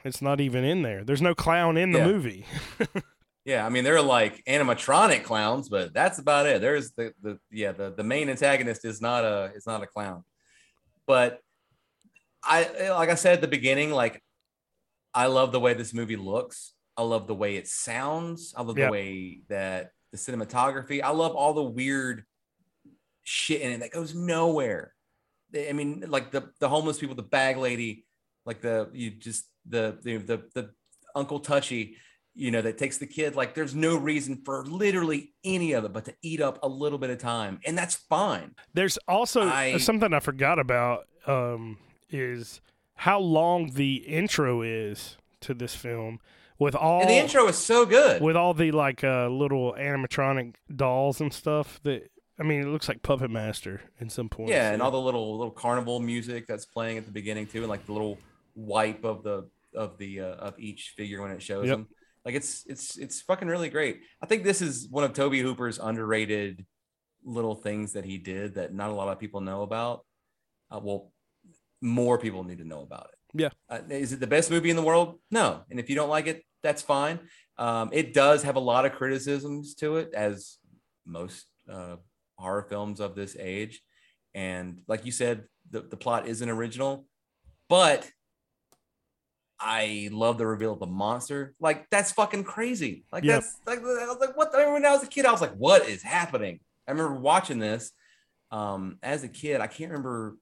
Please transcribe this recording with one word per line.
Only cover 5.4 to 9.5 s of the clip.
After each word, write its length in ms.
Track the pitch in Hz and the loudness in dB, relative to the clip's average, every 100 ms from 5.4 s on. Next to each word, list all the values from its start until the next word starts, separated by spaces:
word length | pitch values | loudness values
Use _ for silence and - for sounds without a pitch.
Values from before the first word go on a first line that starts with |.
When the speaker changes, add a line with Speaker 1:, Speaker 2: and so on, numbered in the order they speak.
| 107 131 131 | 2 0 0
Speaker 2:
but 280 | 98 87 107 | -2 0 2
that's 240 | 180 - | 2 2
about 260 | 139 143 147 | 4 4 6
it. 160 | 110 | 4
There's 300 | 113 147 117 | 4 2 -2
the, 200 | - 113 - | -6 -8 -8
the, 160 | 104 101 _ | -10 -12 _
yeah, 220 | 107 101 | -6 -4
the, 180 | 92 98 | -4 -6
the 120 | 92 | -4
main 260 | 107 139 147 | -2 0 0
antagonist 560 | 127 139 135 120 110 117 | 2 2 4 0 -4 -6
is 160 | 107 | -4
not 220 | 117 120 | 0 2
a, 280 | 113 101 98 | 2 0 -4